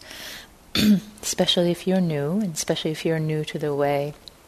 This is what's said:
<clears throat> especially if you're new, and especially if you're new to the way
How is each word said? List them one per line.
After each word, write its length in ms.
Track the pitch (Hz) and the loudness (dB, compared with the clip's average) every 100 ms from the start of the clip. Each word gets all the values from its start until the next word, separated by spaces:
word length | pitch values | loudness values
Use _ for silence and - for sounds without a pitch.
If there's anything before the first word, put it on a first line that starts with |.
| - - - - - - | -12 -16 -14 -16 -18 -20
<clears throat> 600 | - - 214 196 - - | -8 0 4 4 2 -10
especially 480 | - - 180 - 175 | -6 0 2 4 2
if 160 | 170 - | 2 2
you're 120 | 190 | 2
new, 340 | 180 147 143 | 2 0 0
and 200 | 190 208 | 0 -2
especially 380 | 151 - 165 160 | -4 -2 -2 -2
if 120 | 156 | -2
you're 160 | 165 160 | 0 0
new 240 | 156 156 151 | 0 -2 -2
to 120 | 160 | -4
the 160 | 151 | -2
way 400 | 143 143 143 143 151 - - | 0 2 2 -2 -8 -18 -20